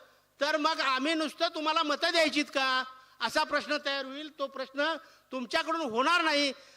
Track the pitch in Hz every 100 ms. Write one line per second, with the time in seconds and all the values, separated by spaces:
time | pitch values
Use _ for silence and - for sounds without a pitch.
0 | - _ _ - 285 311 302 311 277 262
1 | 285 320 311 - 339 339 311 320 302 285
2 | 339 339 311 262 285 277 262 262 254 -
3 | - - 233 302 311 285 233 294 285 277
4 | 262 277 311 285 277 269 262 269 302 311
5 | - - - 262 240 320 311 330 294 220
6 | 277 349 320 294 285 - -